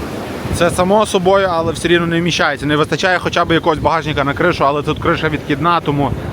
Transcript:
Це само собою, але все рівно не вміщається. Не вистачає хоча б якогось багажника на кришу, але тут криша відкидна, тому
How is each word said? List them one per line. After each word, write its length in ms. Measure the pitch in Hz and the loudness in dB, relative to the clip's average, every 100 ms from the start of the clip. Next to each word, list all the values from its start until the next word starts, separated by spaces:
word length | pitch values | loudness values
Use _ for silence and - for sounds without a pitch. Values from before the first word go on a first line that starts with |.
| - - - - - | -6 -8 -10 -8 -6
Це 160 | - 170 | 0 0
само 360 | 160 180 214 208 | 2 2 2 2
собою, 420 | 196 180 196 190 | 2 4 4 2
але 220 | 165 165 | 0 -2
все 160 | 147 170 | -2 0
рівно 180 | 170 170 | 2 2
не 140 | 165 | 0
вміщається. 460 | 170 143 170 139 139 | 0 0 0 0 0
Не 100 | 147 | 0
вистачає 420 | 151 160 190 180 | 0 0 0 0
хоча 260 | - 175 | 0 0
б 80 | 170 | 2
якогось 260 | 165 165 156 | 2 2 0
багажника 460 | 147 160 147 143 | 0 0 -2 -2
на 80 | 139 | -2
кришу, 300 | 139 175 - 143 | 0 0 2 0
але 160 | 147 | 0
тут 160 | 147 147 | -2 -2
криша 300 | 165 160 156 | 0 0 -2
відкидна, 520 | 147 - 139 165 170 | -4 -4 -2 0 0
тому 300 | 156 143 135 - - | 0 0 0 -2 -6